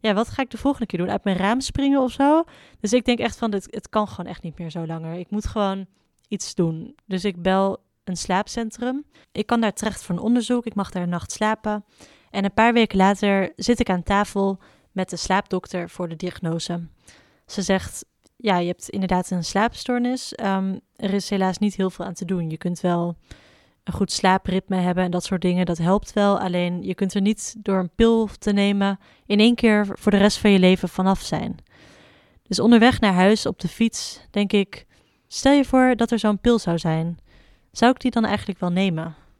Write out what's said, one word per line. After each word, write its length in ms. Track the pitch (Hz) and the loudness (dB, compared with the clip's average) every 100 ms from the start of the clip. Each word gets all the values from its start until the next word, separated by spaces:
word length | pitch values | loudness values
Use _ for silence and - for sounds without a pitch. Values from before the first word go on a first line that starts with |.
ja, 140 | 220 | 0
wat 140 | 196 226 | 0 -2
ga 140 | - | -4
ik 80 | 262 | -6
de 80 | 233 | -2
volgende 280 | 277 277 226 | -2 -2 -4
keer 120 | 170 | -4
doen? 120 | 180 | -4
Uit 140 | 202 | -2
mijn 120 | 208 185 | -2 0
raam 240 | 190 247 | 0 0
springen 400 | 269 - 277 277 | -2 -2 2 2
of 120 | 254 | 0
zo? 320 | - 277 311 330 - - _ | 2 4 4 2 -10 -20 _
Dus 120 | 208 | 0
ik 120 | 240 | 0
denk 140 | 240 240 | 2 -2
echt 200 | 226 - | -2 -4
van, 120 | 226 | -4
dit, 180 | 202 - | -4 -6
het 180 | - - | -14 -4
kan 200 | 220 208 | -4 -4
gewoon 220 | - 175 | -8 -12
echt 120 | 175 | -10
niet 160 | 170 - | -12 -12
meer 120 | 165 | -10
zo 160 | 160 165 | -8 -8
langer. 320 | 165 160 170 | -8 -10 -12
Ik 120 | 180 | -6
moet 160 | 208 - | -6 -4
gewoon 400 | 226 196 196 185 _ _ _ _ | -2 -2 -4 -10 _ _ _ _
iets 260 | 208 - | -10 -8
doen. 420 | - 165 160 - _ | -2 -2 -2 -12 _
Dus 200 | _ 185 | _ -4
ik 180 | 202 180 | -4 -2
bel 360 | 175 190 196 196 _ _ | 0 2 0 -2 _ _
een 120 | - 180 | -10 -10
slaapcentrum. 880 | - 185 208 - 226 - 247 269 294 _ _ | -2 -2 -2 -8 -8 -6 -6 -6 -10 _ _
Ik 140 | - 214 | -8 -2
kan 140 | 233 | 0
daar 120 | 226 | 0
terecht 300 | - 220 190 | -2 -6 -6
voor 120 | - | -6
een 60 | 175 | -4
onderzoek. 460 | 220 247 220 247 233 | 0 0 0 -2 -2
Ik 80 | |
mag 160 | 202 196 | -6 -6
daar 120 | 185 | -4
een 60 | 175 | -4
nacht 240 | 175 - | -6 -8
slapen. 520 | - 214 220 214 208 - _ - _ _ | -4 -2 -2 -4 -6 -8 _ -20 _ _
En 140 | 196 | -4
een 80 | 196 | -2
paar 200 | - 226 | 2 4
weken 240 | 233 220 196 | 4 2 4
later 560 | 190 202 208 196 190 - | 4 4 2 2 0 -4
zit 240 | 214 240 | 0 2
ik 100 | 226 | 2
aan 120 | 180 | 0
tafel 560 | - 202 208 196 196 190 _ _ _ | 2 0 0 0 -2 -2 _ _ _
met 180 | - 180 | -8 -6
de 60 | 170 | -6
slaapdokter 760 | - 190 - 180 - 185 170 | -2 -2 -2 -6 -6 -8 -10
voor 180 | - 175 | -8 -10
de 80 | 160 | -6
diagnose. 680 | 180 - 170 165 - 170 170 _ _ - _ _ _ | -10 -6 -4 -4 -4 -8 -8 _ _ -20 _ _ _
Ze 160 | - | -8
zegt, 420 | 185 190 - - - _ _ _ | 0 0 -2 -14 -18 _ _ _
"Ja, 220 | 220 180 | 0 0
je 80 | 175 | 0
hebt 220 | 180 - | -6 -8
inderdaad 420 | 202 190 180 180 | -6 -2 -2 -2
een 140 | 185 | -4
slaapstoornis. 920 | 165 196 226 - - 247 247 254 - | -2 -2 -2 -4 -4 -2 -2 -4 -8
Ehm, 440 | - 202 190 190 185 _ _ | -6 -2 -2 -2 -6 _ _
er 180 | 202 | -2
is 160 | 202 - | -2 -2
helaas 280 | 196 190 180 | 0 0 0
niet 160 | 208 | -2
heel 160 | 190 185 | 0 -4
veel 140 | - | -4
aan 100 | 175 | -10
te 100 | 175 | -8
doen. 260 | 175 185 165 | -6 -4 -4
Je 60 | 160 | -4
kunt 240 | 180 175 | -6 -2
wel 360 | 180 175 170 170 _ - _ _ _ _ | 0 0 -2 -6 _ -20 _ _ _ _
een 80 | - | -10
goed 200 | - 196 | -4 -4
slaapritme 640 | - 190 190 - 185 - 190 | 0 2 2 2 -4 -2 -2
hebben 280 | 180 180 | 0 0
en 60 | 185 | 0
dat 140 | 175 | -2
soort 160 | - 185 | -4 -2
dingen, 240 | 180 180 180 | 0 0 0
dat 120 | 170 | 0
helpt 340 | 170 202 - | 2 0 0
wel. 280 | - 202 202 | 0 2 2
Alleen, 420 | 190 180 175 175 | 0 -2 -2 -4
je 120 | - | -6
kunt 200 | 185 196 | -4 -2
er 60 | 202 | 0
niet 360 | 196 220 - 214 | 0 0 -6 -10
door 200 | 202 190 | -2 -2
een 160 | 185 | -2
pil 340 | - 226 226 214 - | 2 4 4 0 -4
te 140 | - | -2
nemen 460 | 202 202 202 196 190 _ _ _ | 2 2 2 0 -2 _ _ _
in 140 | 202 | 4
één 140 | 220 | 6
keer 320 | 240 226 208 202 | 6 4 4 0
voor 200 | - - | 0 2
de 60 | 202 | 6
rest 200 | 202 - | 4 4
van 120 | 214 | 4
je 80 | 196 | 6
leven 300 | 185 185 175 | 6 4 0
vanaf 320 | - 190 190 | 0 0 0
zijn." 360 | - - - - _ _ - - - _ _ _ | -2 -6 -6 -10 _ _ -20 -20 -20 _ _ _
Dus 180 | _ 180 | _ 0
onderweg 400 | 220 240 208 240 | 6 8 6 4
naar 120 | 208 | 2
huis 340 | 180 190 214 277 | 4 4 4 0
op 120 | - | -6
de 100 | 175 | -8
fiets 580 | - 226 - - - - | -2 -2 -2 -12 -14 -6
denk 220 | 208 202 | -2 0
ik, 340 | 208 196 - _ _ _ _ _ | 0 0 -6 _ _ _ _ _
"Stel 260 | - 269 | 0 4
je 120 | 285 | 6
voor 320 | 269 262 254 240 | 6 4 4 2
dat 140 | 233 | 0
er 80 | 233 | 0
zo'n 220 | 214 208 | 0 2
pil 180 | 240 233 | 2 2
zou 200 | - 170 | 2 -2
zijn. 400 | 165 160 165 170 _ _ _ _ _ | 0 -2 -2 -8 _ _ _ _ _
Zou 180 | - 240 | 2 2
ik 100 | 254 | 2
die 100 | 254 | 0
dan 140 | 233 | 0
eigenlijk 340 | 220 202 - 190 | -2 -2 -6 -6
wel 140 | 180 | -2
nemen?" 420 | 175 196 160 165 156 _ | 0 0 -2 -8 -12 _